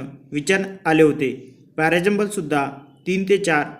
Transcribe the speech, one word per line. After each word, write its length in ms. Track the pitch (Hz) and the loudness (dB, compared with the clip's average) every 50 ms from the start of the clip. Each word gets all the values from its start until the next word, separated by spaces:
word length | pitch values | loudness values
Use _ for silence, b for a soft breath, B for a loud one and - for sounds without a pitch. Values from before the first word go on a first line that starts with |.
| 135 135 135 - - - | -8 -10 -14 -18 -14 -8
विचारण्यात 560 | 143 147 143 - 190 190 196 190 - - - | -6 -4 0 0 0 0 0 -4 -10 -6 -2
आले 160 | 160 160 156 160 | 2 4 6 6
होते. 520 | 151 143 - 139 127 127 - - - - - - - _ | 6 4 2 -2 -4 -4 -6 -12 -18 -20 -20 -20 -12 _
पॅराजंबलसुद्धा 880 | - 156 160 165 175 175 202 208 202 214 202 202 202 165 143 147 143 139 139 - - - - - - - | -2 0 2 2 2 2 2 0 0 0 -2 -4 -6 -4 -2 -2 -2 -2 -4 -6 -12 -18 -20 -20 -10 -6
तीन 160 | 180 185 190 196 190 | -4 -2 -2 0 2
ते 80 | 202 | 0
चार 280 | 190 196 175 156 147 143 - - - | 2 2 2 0 0 0 -2 -8 -14